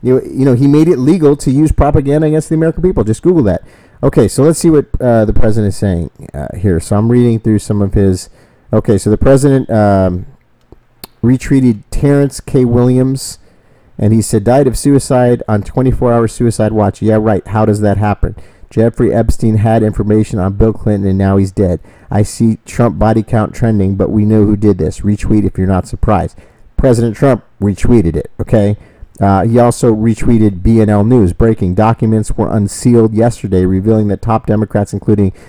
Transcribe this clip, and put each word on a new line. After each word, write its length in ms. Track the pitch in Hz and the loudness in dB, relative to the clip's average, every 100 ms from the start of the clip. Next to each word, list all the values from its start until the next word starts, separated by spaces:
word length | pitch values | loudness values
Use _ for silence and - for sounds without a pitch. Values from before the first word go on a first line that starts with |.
You 120 | 117 | 0
know, 80 | 127 | -2
you 220 | - - | -2 -2
know, 100 | 135 | 0
he 140 | 117 139 | 2 4
made 180 | 147 160 | 4 2
it 120 | 151 | 2
legal 380 | 127 185 147 147 | 2 2 2 2
to 120 | - | 0
use 220 | 131 156 | 0 0
propaganda 560 | - 147 147 139 147 156 | 0 2 2 0 0 0
against 220 | 156 - | -2 -2
the 40 | |
American 280 | 160 160 165 | -2 -2 -2
people. 180 | 175 185 | -2 -2
Just 200 | 107 110 | -2 -2
Google 200 | 170 180 | 0 2
that. 200 | 110 87 - - _ _ | 0 -2 -6 -20 _ _
Okay, 260 | 135 156 117 | -2 2 0
so 140 | - | 2
let's 160 | 143 165 | 0 2
see 120 | 170 | 2
what, 160 | 156 135 - | 2 0 -4
uh, 240 | 127 117 | 0 2
the 80 | 107 | 2
president 380 | 113 110 107 104 | 4 4 4 0
is 60 | - | -2
saying, 340 | 104 85 82 _ - | -2 -2 -6 _ -16
uh, 200 | 73 69 - | -12 -12 -4
here. 220 | 98 82 | -2 -2
So 180 | - 104 | 0 -2
I'm 140 | 113 | 2
reading 300 | 120 120 113 | 2 2 0
through 180 | 107 107 | 0 -2
some 200 | - 104 | -2 -2
of 140 | 98 | -2
his. 340 | 107 98 92 - - _ _ _ | 0 0 0 -6 -20 _ _ _
Okay, 260 | 110 - 101 | -2 0 0
so 100 | - | 0
the 80 | 107 | 0
president, 500 | 139 139 139 135 - | 4 4 4 0 0
um, 560 | 110 104 98 95 90 - - _ _ _ - _ _ - _ | 0 2 2 0 -2 -10 -20 _ _ _ -20 _ _ -20 _
retweeted 600 | 117 127 - 139 127 107 - | 0 0 0 0 2 -2 -4
Terrence 480 | - 139 143 143 - | -2 2 2 0 -4
K 240 | - 139 | -4 0
Williams, 760 | 127 120 123 127 131 135 - - - _ _ _ _ - | 2 2 2 2 0 -4 -8 -18 -20 _ _ _ _ -4
and 140 | 104 | 0
he 80 | 110 | 0
said, 240 | 104 110 | 0 -2
"Died 220 | 101 131 135 | 0 2 2
of 100 | 110 | -2
suicide 680 | 143 139 - 127 123 120 - | 0 0 2 0 0 0 -2
on 140 | 107 | -4
twenty-four 500 | 101 - 131 120 123 | -2 -2 -2 0 0
hour 160 | 117 113 | 0 -2
suicide 440 | - 120 - 110 | -2 -4 0 -2
watch." 280 | 110 101 - | 0 -2 -2
Yeah, 160 | 107 110 | 0 0
right. 280 | 110 98 - | 0 -2 -2
How 160 | 107 | -2
does 160 | 110 104 | 0 0
that 160 | 104 98 | 0 0
happen? 400 | 104 101 - - - _ - | -2 -2 -4 -6 -18 _ -10
Jeffrey 460 | - 113 - 120 | -2 -2 0 -2
Epstein 420 | - 113 - 113 110 | 0 0 0 0 0
had 260 | 104 113 | 0 0
information 560 | 107 98 101 107 110 110 | 0 -2 0 0 0 -2
on 160 | 92 | -4
Bill 200 | 98 113 | 0 -2
Clinton, 340 | 104 - 104 98 | -2 -4 -2 -2
and 80 | 95 | 0
now 220 | 98 98 | 0 0
he's 140 | 95 | 0
dead. 280 | - 95 87 - _ - | -2 -2 -2 -8 _ -8
I 120 | 98 | -4
see 360 | 107 - 117 110 - | -4 0 -2 -2 -8
Trump 320 | - 120 - | -2 -2 0
body 240 | 104 113 | 0 0
count 320 | 107 117 107 | 0 -2 -2
trending, 400 | - 117 107 95 | -2 -2 0 -2
but 160 | 98 98 | -2 -2
we 160 | 107 104 | 0 2
know 180 | 110 | 2
who 120 | 104 104 | 2 2
did 200 | 104 92 | 0 0
this. 240 | 78 - | -2 -4
Retweet 460 | 101 104 - 110 95 | -4 -4 0 0 0
if 100 | - | -2
you're 100 | 92 | -2
not 220 | 92 - | -2 -4
surprised. 480 | - - 101 - - - _ - - | -4 -2 0 -2 -10 -20 _ -14 -2
President 400 | 135 117 117 101 | 0 2 0 0
Trump 280 | 143 127 - _ | 0 0 -4 _
retweeted 560 | 101 95 - 120 85 78 | -4 -2 2 2 2 -2
it, 140 | - - | -8 -10
okay? 360 | 98 113 101 104 - _ - - | -2 0 0 -2 -8 _ -20 -4
Uh, 260 | 101 98 92 | 0 2 2
he 120 | 117 | 2
also 360 | 120 120 127 | 2 2 0
retweeted 680 | 107 113 110 - 117 107 92 | 2 0 0 2 2 2 0
B 180 | 98 113 | 0 2
N 100 | 107 | 4
L 140 | 104 | 2
News. 280 | 104 127 95 | 2 2 2
Breaking: 420 | 85 117 110 92 | 0 0 0 -2
documents 640 | 90 110 117 110 110 107 - | 0 0 0 0 -2 -2 -4
were 140 | 107 | -2
unsealed 640 | 107 101 - - 120 110 | -2 -4 -2 2 2 2
yesterday, 500 | 110 117 - 107 92 | 2 -2 -2 -4 -2
revealing 440 | 92 95 101 110 104 | 0 0 0 0 0
that 120 | 95 | -4
top 260 | 113 113 - | -2 -4 -2
Democrats, 460 | 107 110 104 104 | -2 -2 -4 -6
including, 400 | 101 - 104 98 - | -6 -2 0 0 -4